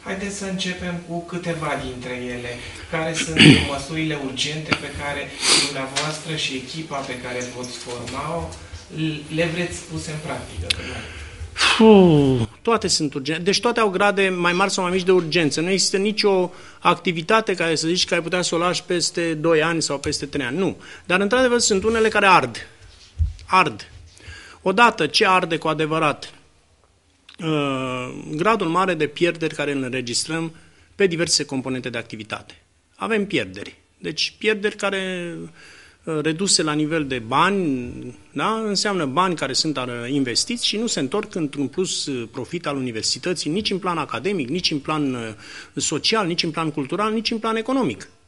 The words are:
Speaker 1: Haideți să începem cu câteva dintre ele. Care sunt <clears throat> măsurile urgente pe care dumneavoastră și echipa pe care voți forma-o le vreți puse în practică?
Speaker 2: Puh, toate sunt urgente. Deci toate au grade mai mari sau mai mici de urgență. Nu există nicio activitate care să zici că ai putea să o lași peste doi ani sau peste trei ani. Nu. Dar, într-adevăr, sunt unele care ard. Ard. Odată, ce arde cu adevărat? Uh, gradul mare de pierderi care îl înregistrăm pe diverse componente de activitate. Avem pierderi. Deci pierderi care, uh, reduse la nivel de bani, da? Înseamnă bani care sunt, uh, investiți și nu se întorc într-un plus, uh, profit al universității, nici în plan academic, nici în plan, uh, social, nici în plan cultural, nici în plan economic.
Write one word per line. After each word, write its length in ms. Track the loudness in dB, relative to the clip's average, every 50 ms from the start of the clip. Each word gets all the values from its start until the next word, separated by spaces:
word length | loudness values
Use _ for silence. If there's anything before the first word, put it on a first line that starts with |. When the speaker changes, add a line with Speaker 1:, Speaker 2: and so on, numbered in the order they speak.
| -8
Speaker 1:
Haideți 340 | -8 -8 -6 -6 -6 -6 -6
să 80 | -6
începem 500 | -6 -4 -4 -4 -4 -6 -6 -6 -6 -6 -8 -8 -6
cu 120 | -8 -8
câteva 640 | -6 -6 -8 -6 -4 -4 -4 -4 -4 -4 -4 -4 -6
dintre 280 | -8 -10 -8 -8 -8 -8
ele. 360 | -6 -6 -6 -8 -8 -8 -8 -10 -10 -12 -14 -14 -14 -12 -6
Care 220 | -4 -4 -2 -2 -2
sunt 260 | -4 -4 -2 4 8 10 10 10
<clears throat> 160 | 8 6 0
măsurile 460 | -4 -6 -6 -6 -4 -4 -2 -2 -2 -4 -6
urgente 440 | -6 -4 -4 -4 -4 -4 -6 -4 -4
pe 220 | -4 -4 -4 -10 -10 -8
care 260 | -8 -6 -6 -6 -8 -10 -10 -4 2 2 4 4 2
dumneavoastră 680 | 0 -4 -6 -8 -6 -4 -4 -4 -4 -6 -8 -6 -6 -6
și 200 | -4 -4 -4 -6
echipa 420 | -6 -8 -8 -10 -10 -10 -8 -8 -8
pe 220 | -6 -8 -10 -10
care 240 | -8 -8 -8 -6 -8 -8 -10
voți 220 | -12 -12 -12 -12 -12
forma-o 720 | -12 -10 -10 -10 -10 -8 -8 -8 -6 -6 -6 -6 -6 -8 -10 -14 -16 -16 -16 -16 -16 -14 -6 -4 -4 -4 -4 -6 -8 -6 -2
le 100 | 0 0
vreți 340 | 0 0 -4 -4 -4 -6 -10 -12 -10
puse 200 | -10 -8 -8 -8
în 60 | -10 -8 -8
practică? 440 | -8 -8 -8 -10 -10 -10 -10 -4 -4 -4 -4 -4 -8 -8 -10 -10 -12 -14 -14 -16 -16 -14 -14 -14 -12 -4 0 0 0 4 8
Speaker 2:
Puh, 680 | 10 10 12 12 10 10 8 8 6 6 4 2 0 -2 -4 -6
toate 260 | 0 0 0 2 2 0
sunt 260 | 0 0 -2 -2 -4
urgente. 280 | -4 -4 -4 -4 -2
Deci 180 | 0 2 0 2
toate 200 | 2 2 2 2
au 100 | 2 2
grade 400 | 2 2 2 2 4 4 2 2
mai 240 | 2 2 2 2 4
mari 180 | 4 2 2
sau 120 | 2 0 0
mai 100 | 0 0
mici 100 | 0 4
de 80 | 4
urgență. 500 | 4 4 4 2 2 2 2 2 2 0
Nu 80 | 0 0
există 280 | 2 2 0 0 0 2
nicio 540 | 0 0 0 2 2 4 4 4 2 0 -4 -12 -20 -20 -20 0
activitate 760 | 2 2 2 4 2 -2 -2 -2 0 2 2 2 4 2 -2
care 220 | 0 0 0 0
să 120 | 0 2 0
zici 180 | 0 0 0
că 80 | 0 0
ai 80 | 0
putea 200 | 0 0 -2 -2
să 140 | 0 0 0
o 20 | 2
lași 260 | 2 2 0 0 -2
peste 500 | -2 -2 0 0 -2 -2 -2 -2 -2 -2
doi 280 | 0 2 4 4 4 4
ani 180 | 4 2 0
sau 180 | -2 -2 -4 -4
peste 260 | -2 -4 -4 -4 -6
trei 200 | -6 -4 -4 -4
ani. 120 | -2 -2 0
Nu. 200 | 0 -2 -2 -4 -12 -20 -20 -20 -2
Dar, 140 | 2 2 2
într-adevăr, 400 | 4 4 4 4 4 4 4 4
sunt 240 | 4 4 2 2 2
unele 240 | 2 2 4 2 4
care 180 | 4 6 8
ard. 420 | 8 8 8 6 4 -6 -10 -14 -14 -18 -20 -20 -20 -20 -20 -20 -20 -4 -2 -2 -2 -2 -8 -4
Ard. 440 | 4 6 6 6 4 2 -6 -14 -18 -20 -20 -20 -20 -20 -20 -20 -20 -20 -20 -20 -20 -20 -4
Odată, 460 | -2 0 4 6 6 6 6 2 -2 0
ce 200 | 2 2 4 6
arde 300 | 4 4 4 2 -4 -2
cu 100 | 0 -2
adevărat? 680 | 0 0 0 0 2 2 2 2 0 -2 -8 -18 -18 -20 -20 _ _ _ _ _ _ _ _ _ _ _ _ _ _ _ _ -20 -16 -8
Uh, 760 | -4 0 0 0 0 0 -2 -2 -4 -4 -4 -6 -6 -8 -10 -12 -10 -8 -4
gradul 320 | 0 2 2 2 2 2 0
mare 260 | 2 2 2 2 2
de 140 | 0 0 -2
pierderi 480 | 0 0 0 0 0 0 -4 -4 -2
care 160 | -2 -2 -2
îl 100 | 0 -2
înregistrăm 720 | -2 -2 -4 -4 -4 -2 -4 -4 -4 -2 -4 -4 -4 -4 -8 -12 -20 -20 _ _ -20 _ _
pe 120 | 2 2 2
diverse 380 | 4 2 0 2 2 0 0
componente 440 | 0 -4 -4 -4 -2 -4 -4 -4 -4
de 80 | -6 -6
activitate. 640 | -8 -6 -10 -12 -8 -8 -8 -10 -10 -16 -20 -20 _ _ _ _ _ _ _
Avem 300 | _ -4 0 0 0 0
pierderi. 500 | 0 0 -2 -2 -2 -8 -12 -14 -14 -16 _ _ _ _ _
Deci 360 | -8 -8 -4 -4 -4 -4 -4 _
pierderi 380 | 0 0 0 2 0 -4 -2
care, 580 | 0 -4 -2 -2 -2 -4 -4 -6 -6 -6 -8 -8 -10
uh, 80 | -12 -14 -16 -20 -20 -20 -20 -20 -20 -20 _ _ _
reduse 600 | -4 -4 0 0 0 0 0 0 2 2 2 2
la 100 | 2 2
nivel 320 | 0 0 0 0 -2 -2 -2
de 120 | -4 -6
bani, 1000 | -4 0 2 4 4 4 4 2 0 0 0 -2 -4 -6 -10 -10 -12 -12 -14 -16 -20 -12
da? 300 | -6 -2 -2 0 0 0 -2
Înseamnă 400 | -2 -2 0 0 0 0 0 0
bani 300 | 0 2 2 2 2 2
care 180 | -2 -2 -2 0
sunt, 240 | 0 0 0 -2 -2
uh, 60 | -4 -4 -6 -6 -4 -2
investiți 580 | 0 0 0 2 2 0 0 0 -2 -2 -2 -2
și 100 | 0 0
nu 100 | -2 0
se 120 | 0 -2
întorc 360 | -2 0 -2 -2 -4 -2 -4
într-un 320 | -4 -4 -4 -2 -2 -4 -4
plus, 380 | 0 -2 -2 -2 -2 -4 -4
uh, 220 | -4 -4 -4 -6 -6
profit 360 | -8 -10 -8 -6 -8 -6 -4 -4
al 80 | -4
universității, 720 | -2 -4 -4 -4 -4 -2 -2 -4 -2 -2 -4 -4 -2 -2 -2
nici 220 | -2 -2 -2 -2
în 80 | -4 -2
plan 180 | -2 -2 -2 -2
academic, 520 | -2 -4 -4 -4 -2 -2 -2 -2 -2 -2
nici 220 | -4 -2 -2 -2
în 80 | -2 -2
plan, 340 | -2 -2 -2 0 0 0 -2
uh, 200 | -2 -4 -8 -8 -12 -16 -18 -18 -18 -18 -12 _
social, 520 | -4 -2 -2 -2 0 0 2 2 2 2 0
nici 160 | 0 -2 -2
în 80 | -2
plan 200 | -2 -2 -2 -2
cultural, 420 | -2 -4 -4 -4 -2 -2 0 0 0
nici 180 | 0 -2 -2
în 80 | -4 -2
plan 160 | -2 -2 -2
economic. 540 | -2 -2 0 0 2 2 0 -2 -4 -10 -20 -20 _ _